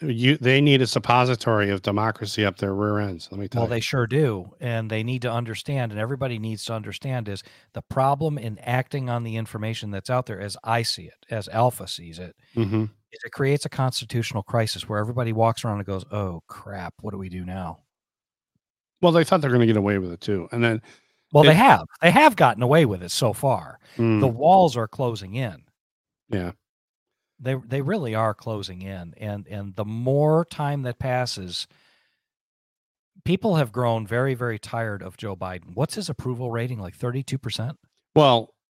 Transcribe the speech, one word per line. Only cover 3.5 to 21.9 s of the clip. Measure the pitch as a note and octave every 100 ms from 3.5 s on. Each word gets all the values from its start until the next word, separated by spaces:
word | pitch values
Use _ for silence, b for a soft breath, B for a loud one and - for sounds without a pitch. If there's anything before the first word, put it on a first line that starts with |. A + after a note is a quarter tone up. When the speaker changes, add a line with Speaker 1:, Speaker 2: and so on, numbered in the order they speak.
| A#2+
Speaker 2:
Well, | A2+
Speaker 1:
you. | A#2
Speaker 2:
they |
sure | - C3+ A2+
do. | C3+ C#3+ G2+ F2+ -
And | B2 A2+ A2
they | A2
need | A#2 B2+
to | A#2+
understand, | A#2 A#2 G#2+ - C#3 A#2
and | G#2
everybody | A2+ C3+ C3 A#2
needs | A2 G#2+ -
to |
understand, | A2+ G#2 - C#3 B2+ G#2
is | F#2+ b b b
the | A2
problem | - C3+ C3+ C#3+ D#3+ D3
in | A2 G#2
acting | A#2+ B2+ - C#3+ B2+
on | A#2+
the | A#2 A2+
information | A2 A2 G#2+ A2+ G#2+
that's | G2 -
out | B2+ B2+
there, | F#2+
as | G2+ -
I | A2 A#2
see | A#2 -
it, | E2 _ -
as | A2+ -
Alpha | A2+ B2 - F#2
sees | - E2+ E2
it, | F2 - _ A#2
Speaker 1:
Mm-hmm. | G#2 A2 G#2+ _ _
Speaker 2:
is | -
it | A#2
creates | - C3+ C#3+ C#3+
a |
constitutional | - C3 - A2+ A#2+ A2 A2+
crisis | - A#2+ G#2+ F2+ -
where | G#2+
everybody | G#2+ B2 A2+
walks | A2 A2+ A2+ A#2
around | G#2
and | F#2+
goes, | F#2+ -
"Oh, | G#2 F#2+ E2+ _
crap, | - G2+ G2 F#2 -
what | G#2+
do | G2
we | F#2+
do | F2+ F2+
now?" | F#2 E2+ E2 _ _ _ _ _ _ _ _ _ _ _ -
Speaker 1:
Well, | F3
they | E3
thought | D#3 F3+
they're | C#3+
gonna | B2 A2+
get | G#2+
away | G2+ G2+
with | F2+
it, | E2+
too. | - G2 E2
And | A#2
then | A#2 A2 b b b b b
Speaker 2:
Well, | D3 D3
Speaker 1:
it |
Speaker 2:
they | D#3+
have. | B3+ A2 D#2+